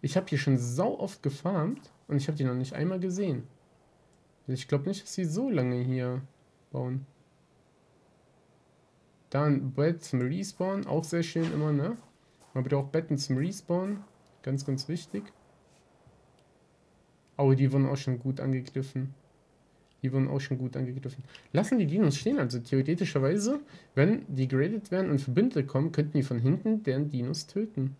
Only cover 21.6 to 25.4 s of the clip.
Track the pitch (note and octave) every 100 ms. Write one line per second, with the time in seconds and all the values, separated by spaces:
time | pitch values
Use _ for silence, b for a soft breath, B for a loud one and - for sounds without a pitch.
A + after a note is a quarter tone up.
21.6 | G#3+ B3+ D#3+ F3+ F3+ C3+ - C#4 B2 B2
22.6 | A#2+ C3+ C3+ E3+ F#3 C#3 C3+ G3 G#3 C#4+
23.6 | B B B - D#3 A3 - C3+ C3 C3
24.6 | D#3 A3 - F#3 F#3+ C#3+ C3+ B2+